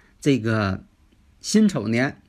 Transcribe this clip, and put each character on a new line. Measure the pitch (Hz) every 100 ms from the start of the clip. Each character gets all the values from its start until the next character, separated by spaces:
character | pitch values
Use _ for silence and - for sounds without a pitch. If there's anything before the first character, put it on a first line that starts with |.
| _ _
这 | 151 131
个 | 110 110 98 98 - _ _ _ _ _
辛 | - 214 214
丑 | 147 104
年、 | 117 123 -